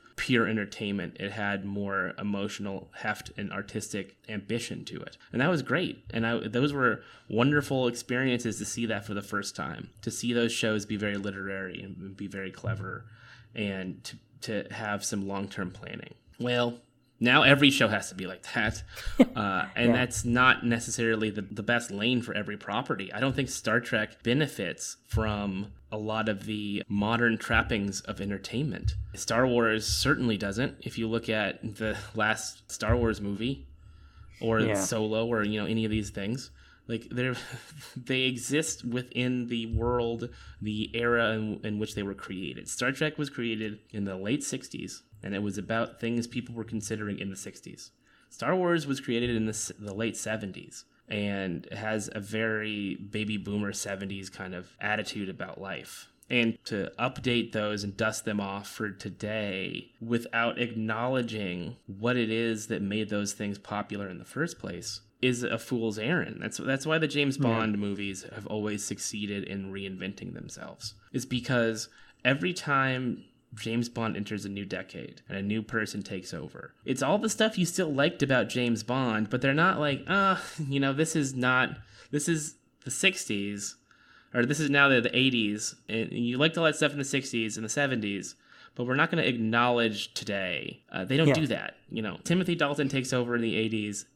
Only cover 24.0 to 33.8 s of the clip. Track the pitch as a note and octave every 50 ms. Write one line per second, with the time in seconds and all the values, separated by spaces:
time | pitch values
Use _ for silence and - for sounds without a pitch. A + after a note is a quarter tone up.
24 | G#2+ - - - - A#2 A#2+ C#3+ D#3 - - - G2 E2+ - - - - - -
25 | _ - - - A2 A2 G#2 G2+ G2+ G2+ F#2+ F#2+ G2+ G#2+ - - - - - A2
26 | G#2+ G#2+ G#2+ A2 A2 A2 G#2 G2 F#2 G#2+ A2 G#2+ G#2 G2+ G2+ G2+ - - G2+ G2+
27 | G2+ G#2+ A#2 A2+ A#2+ A#2 A2+ A2 - - B2 A2+ A2+ G#2+ A2+ G#2+ G2 G2+ F#2+ -
28 | - - G#2 - G2 G2 G2+ F#2+ - - - A#2 D3+ C#3+ F2+ - - - - -
29 | - - - - - - A#2 A#2 B2+ C3 A#2+ A#2+ A#2 A2 A2 A2 G#2+ - - -
30 | - C3+ D3 - B2+ A#2+ A2 F#2+ G#2 G2+ G2 A2 C3 C#3 - - - B2 - -
31 | A2+ A2 A2+ A#2 - - A2 A2 G#2 G2 - - - A#2 G2+ - A2+ G#2+ G#2+ G#2+
32 | G#2 - - A2 G#2+ G#2+ A2 - - - - - - - - - A2 G#2+ A#2+ B2
33 | A#2 A2+ G#2+ G#2 G2+ G2+ G2+ G2 A2 B2+ C#3 - - - - -